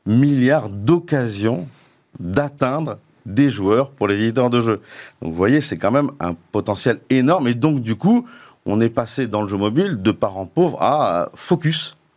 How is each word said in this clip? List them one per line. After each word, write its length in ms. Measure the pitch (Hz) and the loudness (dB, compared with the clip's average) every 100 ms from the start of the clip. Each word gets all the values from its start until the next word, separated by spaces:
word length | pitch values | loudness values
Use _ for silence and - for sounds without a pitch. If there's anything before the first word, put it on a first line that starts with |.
milliard 640 | - 113 143 139 127 151 107 | 0 2 4 4 4 2 0
d'occasions 960 | 101 107 170 170 147 120 101 104 90 104 - - _ _ - | -6 2 2 2 -2 -2 -2 -2 -2 -6 -16 -20 _ _ -12
d'atteindre 800 | 87 104 147 143 131 143 156 101 _ _ | -4 -2 -2 -2 -2 -2 -6 -10 _ _
des 240 | - 101 143 | -6 2 2
joueurs 400 | 101 98 113 135 | 2 2 2 2
pour 180 | - 104 | -2 0
les 100 | 101 | 0
éditeurs 340 | 113 117 123 | 0 2 2
de 100 | 120 | 2
jeux. 220 | 113 101 - - - - | 0 -2 -6 -20 -20 -12
Donc 80 | 82 | -8
vous 60 | 82 | 0
voyez, 260 | 98 147 | 2 2
c'est 160 | 143 80 | 0 -2
quand 120 | 98 | 0
même 200 | 131 143 - | 2 0 -4
un 140 | 87 85 _ | -6 -6 _
potentiel 480 | 107 98 98 131 117 - | -6 -4 -2 0 -2 0
énorme. 400 | 131 127 180 127 | 2 2 2 0
Et 60 | |
donc 260 | 120 151 143 | 0 0 0
du 160 | 113 110 | -2 -2
coup, 320 | 185 240 240 - - _ - | 2 2 0 -16 -20 _ -4
on 160 | 107 | 0
est 80 | 113 | 0
passé 360 | 113 117 - 120 | 0 -4 -4 -4
dans 140 | 104 | -2
le 80 | 104 | -2
jeu 80 | 98 | -2
mobile 460 | 104 123 202 131 | 0 0 0 0
de 80 | 98 | 0
parents 340 | 101 107 95 95 | 0 -2 -6 -8
pauvres 340 | - 175 - | 0 0 2
à, 420 | 104 147 117 85 | 0 2 0 0
euh, 40 | 85 | -4
focus, 640 | - - 180 151 156 - - _ | -6 -2 0 0 -4 -6 -12 _